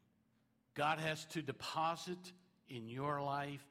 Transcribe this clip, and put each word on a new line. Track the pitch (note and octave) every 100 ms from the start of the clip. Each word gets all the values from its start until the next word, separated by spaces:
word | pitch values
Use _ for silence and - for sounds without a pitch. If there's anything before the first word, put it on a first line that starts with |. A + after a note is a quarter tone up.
| _ _ _ _ _ _ _
God | - D3 D#3
has | D#3+ D#3 -
to | E3+
deposit | C3+ - - D#3+ D#3+ E3 F3+ F3+ F3+ - _ _ -
in | B2+ A2+
your | B2 C#3+ C#3+
life | C#3+ C#3 C#3+ C#3+ -